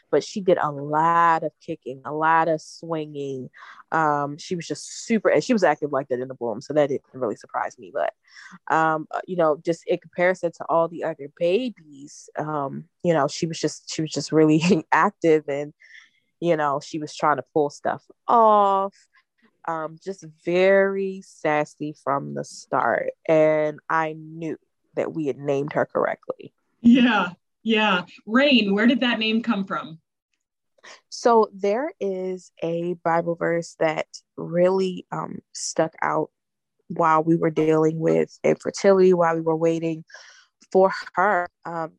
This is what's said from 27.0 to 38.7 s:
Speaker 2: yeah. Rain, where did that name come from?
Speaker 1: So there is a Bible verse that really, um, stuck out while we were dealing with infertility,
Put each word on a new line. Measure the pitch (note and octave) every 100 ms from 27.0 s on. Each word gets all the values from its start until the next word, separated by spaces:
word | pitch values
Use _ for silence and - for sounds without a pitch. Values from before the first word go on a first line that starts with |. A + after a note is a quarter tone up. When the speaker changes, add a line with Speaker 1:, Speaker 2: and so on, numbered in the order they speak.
| B3 G#3+ F3+ E3+ _ _
Speaker 2:
yeah. | A3 G#3+ G#3+ F3+ F3 - -
Rain, | A#3 C#4+ B3 G3+ G3+
where | A#3
did | C4+
that | B3 A3
name | A3 A3
come | A#3 G3+
from? | F#3+ D#3+ D3 E3 _ _ _ _ _ _ _ _ - - _
Speaker 1:
So | - B3 A#3 G#3+
there | G3 G3+ A3 D#4 -
is | G3 F#3 F#3 F#3 - _
a | E3 E3+ F3 F3
Bible | E3+ E3 E3+
verse | E3+ E3 E3+ E3+ -
that | D#3+ D#3 - - _ -
really, | E3 E3+ F3+ F#3+ F#3+ F3+ -
um, | D#3+ - - -
stuck | - - - D#3+ -
out | D3+ D#3 D3+ _ _ _ _ _ -
while | E3 E3 D#3+
we | D#3+
were | E3 E3
dealing | D#3 D#3 D#3 D#3 D#3+
with | D#3+ E3 D#3 -
infertility, | D3 D#3 -